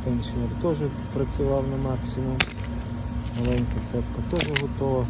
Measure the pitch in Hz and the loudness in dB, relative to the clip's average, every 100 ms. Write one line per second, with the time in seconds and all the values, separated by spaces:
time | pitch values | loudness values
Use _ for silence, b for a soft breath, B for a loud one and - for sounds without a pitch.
0 | 127 120 113 123 120 - 170 151 147 131 | 0 0 0 -2 -2 0 0 2 0 -2
1 | 120 135 135 - 139 139 135 135 135 127 | -4 -2 0 2 2 2 2 0 0 0
2 | - 131 131 131 - - - - - - | -2 -2 0 0 0 -2 -4 -4 -4 -4
3 | - - - 117 120 123 120 - - 123 | -4 -4 -4 -2 2 2 2 0 -2 -2
4 | 117 - 117 175 - 147 143 120 135 131 | -2 -4 0 2 2 2 0 0 2 2
5 | 120 | 2